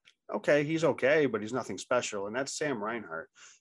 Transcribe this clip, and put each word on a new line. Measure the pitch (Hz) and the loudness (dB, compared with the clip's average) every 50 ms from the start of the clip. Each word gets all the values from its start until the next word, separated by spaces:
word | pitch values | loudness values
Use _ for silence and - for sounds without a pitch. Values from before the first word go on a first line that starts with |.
| _ - _ _ _ - - | _ -20 _ _ _ -8 -8
"Okay, | 214 - 175 147 147 147 | -2 2 4 4 4 4
he's | 147 160 160 165 | 2 0 2 2
okay, | 143 117 - 123 131 151 160 147 | 2 2 4 4 4 6 6 4
but | 131 110 101 | 4 2 0
he's | 107 107 127 | -2 -2 -4
nothing | 123 110 - 98 | -4 -4 -4 -8
special." | 92 - - 127 123 113 - 107 101 98 | -8 -2 0 0 0 0 0 -4 -6 -6
And | 104 110 | -4 -4
that's | 131 139 135 - | -4 -4 -4 -4
Sam | - 156 147 131 107 104 | -4 -2 -2 -2 -2 -4
Reinhart. | 110 117 113 101 82 80 80 - - _ - - - - _ | -4 -4 -6 -6 -8 -8 -10 -10 -12 _ -20 -20 -20 -20 _